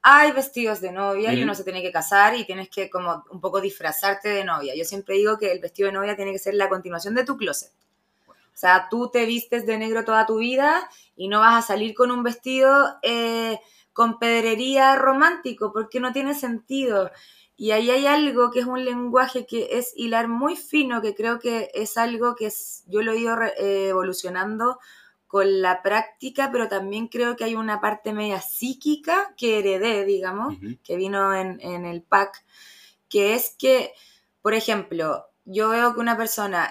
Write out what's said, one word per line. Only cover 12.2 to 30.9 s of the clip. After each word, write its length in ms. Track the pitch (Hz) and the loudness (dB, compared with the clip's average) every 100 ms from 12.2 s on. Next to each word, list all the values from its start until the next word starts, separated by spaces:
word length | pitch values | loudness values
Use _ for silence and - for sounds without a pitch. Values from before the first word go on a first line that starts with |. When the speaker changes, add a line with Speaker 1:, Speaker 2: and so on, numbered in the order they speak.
Speaker 1:
vestido, 760 | 240 233 254 262 262 277 277 - | -4 -4 -4 4 6 6 4 0
eh, 560 | 226 233 233 226 226 220 _ _ _ | -2 0 -2 -2 -4 -6 _ _ _
con 260 | - 233 220 | 0 0 2
pedrería 760 | 233 233 226 220 262 269 269 277 | 2 2 2 0 0 6 6 6
romántico, 760 | 269 269 320 349 254 240 214 | 4 6 4 2 -8 -6 -6
porque 260 | 208 214 254 | -4 -6 -4
no 140 | 247 | -4
tiene 220 | 254 269 | -2 -2
sentido. 760 | 285 254 233 _ 269 262 202 185 - - _ _ _ | -4 -4 -8 _ -4 0 0 -2 -6 -20 _ _ _
Y 140 | 214 | 0
ahí 180 | 214 240 | 2 2
hay 160 | 254 277 | 2 4
algo 440 | 294 294 240 240 | 4 2 2 2
que 100 | 240 | 2
es 60 | 247 | -2
un 180 | 254 | -4
lenguaje 640 | 254 247 247 247 254 254 - | -4 -4 0 2 2 -2 -6
que 220 | 233 - 233 | -6 -2 -4
es 140 | 247 - | -4 -6
hilar 320 | 233 226 233 | -2 0 0
muy 280 | 233 285 339 | -2 -2 -4
fino, 440 | - 302 262 240 | -2 0 0 -2
que 120 | 214 | -4
creo 240 | 202 226 233 | -2 -4 -2
que 320 | 240 226 208 | -2 -4 -4
es 220 | - 220 - | -6 -4 -2
algo 360 | 233 233 240 | -2 0 -2
que 120 | 233 214 | -2 -6
es, 380 | - - - _ | -8 -12 -16 _
yo 160 | 202 | -2
lo 100 | 226 | 0
he 60 | 220 | 0
ido 180 | 233 226 | -2 0
re-, 180 | 226 - | -2 -2
eh, 300 | 196 196 190 | 0 0 0
evolucionando 880 | 185 185 185 185 185 202 220 226 254 - - - _ _ | 0 -2 -6 -6 -6 -6 -2 -2 -4 -12 -20 -20 _ _
con 360 | 196 196 190 | 2 2 2
la 200 | 185 180 | 2 0
práctica, 680 | 196 208 220 _ 262 269 269 | 0 0 -2 _ -8 -4 -2
pero 160 | 240 220 | -2 -2
también 380 | 196 196 208 233 | -4 -4 -6 -6
creo 280 | 233 240 240 | -4 -4 -2
que 80 | |
hay 100 | 226 226 | -4 -4
una 240 | 220 214 | -4 -2
parte 320 | 208 214 214 | -2 -4 -6
media 280 | 214 214 190 | -4 -4 -4
psíquica 920 | - - 247 262 294 302 311 359 403 - | -6 -8 -8 -4 -2 -2 0 0 0 -4
que 200 | 233 220 | 0 0
heredé, 440 | 196 185 220 208 | 0 0 0 0
digamos, 520 | 196 196 185 196 247 285 | 0 -2 -2 -6 -6 -8
Speaker 2:
Ujú. 200 | 208 - | -12 -14
Speaker 1:
que 140 | - | -8